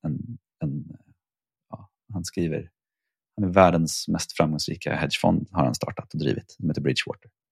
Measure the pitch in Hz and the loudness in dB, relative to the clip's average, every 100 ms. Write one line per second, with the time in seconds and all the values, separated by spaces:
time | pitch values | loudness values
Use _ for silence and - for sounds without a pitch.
0 | 160 139 - 117 _ _ 151 143 - - | -6 -6 -8 -14 _ _ -6 -6 -8 -16
1 | _ _ _ _ _ _ _ - 98 _ | _ _ _ _ _ _ _ -20 -20 _
2 | - 95 85 - 82 73 73 _ _ _ | -12 -8 -6 -2 -2 -2 -6 _ _ _
3 | _ _ _ - 95 95 90 85 80 - | _ _ _ -4 4 8 8 8 2 -2
4 | - 82 - - 78 76 - 78 76 76 | -4 -4 -2 0 0 0 -4 -6 -4 -2
5 | 80 - 90 85 - 80 65 - - - | -2 0 2 2 0 0 0 0 -6 -8
6 | - 76 73 - - - - - 139 - | -10 -4 -2 -2 -6 -6 -4 -2 -2 -2
7 | - - - _ _ | -4 -10 -16 _ _